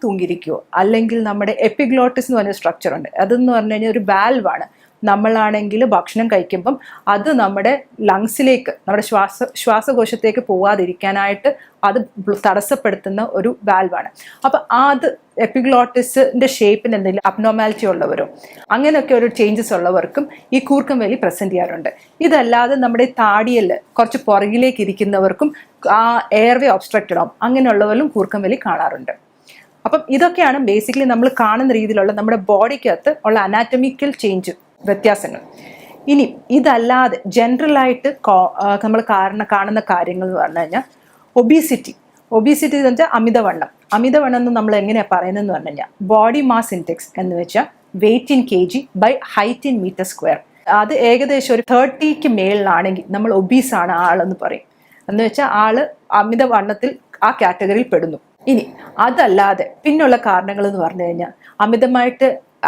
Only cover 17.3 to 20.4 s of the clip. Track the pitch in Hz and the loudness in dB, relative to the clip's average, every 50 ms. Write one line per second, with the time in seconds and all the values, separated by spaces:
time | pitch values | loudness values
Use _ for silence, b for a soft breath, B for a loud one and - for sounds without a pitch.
17.3 | 185 - 214 220 220 226 220 214 214 214 233 196 180 170 - - - - - - | -2 0 0 0 0 0 0 -2 -2 -2 -2 -2 -2 -2 -2 -4 -4 -4 -6 -8
18.3 | - B B B B B B B 202 240 277 302 311 294 269 - 269 233 233 233 | -10 B B B B B B B -2 0 2 2 2 2 2 2 2 2 2 2
19.3 | 233 - 220 208 214 214 220 - 214 175 170 175 185 180 165 170 - - - - | 0 2 0 2 0 0 -2 -2 -2 -2 0 0 0 0 0 -2 -4 -4 -6 -6
20.3 | B B | B B